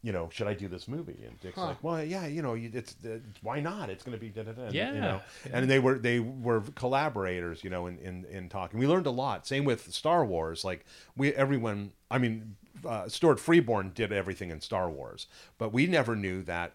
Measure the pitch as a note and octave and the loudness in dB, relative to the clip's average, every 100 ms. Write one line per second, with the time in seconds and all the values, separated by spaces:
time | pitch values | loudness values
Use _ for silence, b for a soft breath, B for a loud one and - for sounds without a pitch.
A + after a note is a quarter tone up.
0 | A#2 F#2 E2 - G#2 G2 G2 F2 - C#3+ | -2 -2 -4 -2 -2 -2 -4 -8 -8 -8
1 | D#3+ - A1 - F#2 - F3 B2+ D#3 E3 | -8 -12 -16 -14 -12 -6 -6 -4 -4 -2
2 | D#3 F#3+ E3 D3+ C#3+ A#2 A#2 A#2 A2+ - | -2 -4 -4 -4 -2 -4 -4 -8 -8 -14
3 | A2+ A2+ A2 G2+ G#2 C#3 D3+ G#3 C3 F#2+ | -10 -10 -10 -10 -6 -2 -4 -4 -8 -8
4 | - A2+ A2+ G#2 G#2+ A2+ A#2+ C3+ A#3 C#4+ | -8 -8 -8 -8 -10 -8 -4 -2 -2 -2
5 | G#3 F#2+ B B C3 B2 C3 C3+ B2+ C3 | -2 -2 B B -4 0 4 6 6 4
6 | A#2 A#2+ A2+ C3 A#2+ A2+ G#2 - B2+ C3+ | 2 2 0 -2 2 2 0 -4 0 2
7 | D3+ G#2+ F#2+ F2+ F2 D#2+ F#2+ F2+ F2+ F2 | 2 0 -2 0 -2 -6 -6 -4 -4 -6
8 | F2 F2+ F2+ F#2+ F2+ G2+ F2 G#2+ C3+ F3+ | -8 -8 -10 -10 -8 -6 -4 2 4 4
9 | D3 B2 C3+ G2 - C#3 C#3+ A#2 - - | 4 0 -2 -2 -2 0 2 0 -2 -2
10 | D#3 E3+ B2 E2+ D#2+ E2 F#2+ F2 B B | 2 4 4 2 0 -2 -4 -6 B B
11 | B - C#3 C#3 C3+ C#3 A2+ G#2 G2+ _ | B 0 2 4 4 4 2 -2 -6 _
12 | _ B2+ B2 A2+ A2 G2+ - - - A2+ | _ 2 2 0 -8 -16 -18 -12 -6 -4
13 | F#2 - E3 C#3 - E3+ A#2+ G#2+ F#2+ F2+ | -4 4 6 6 8 6 8 2 2 -2
14 | G#2+ G2+ F#2+ F#2 F#2 D#2 - G2 F2+ C#2+ | 0 0 0 -4 -6 -8 -2 0 0 -2
15 | B1 - - B B _ A2+ A#2 E3+ E3+ | -10 -12 -16 B B _ 0 4 6 4
16 | A#2+ A2 G2 F#2 F2+ F2 E2+ | 4 0 0 -2 -2 -4 -4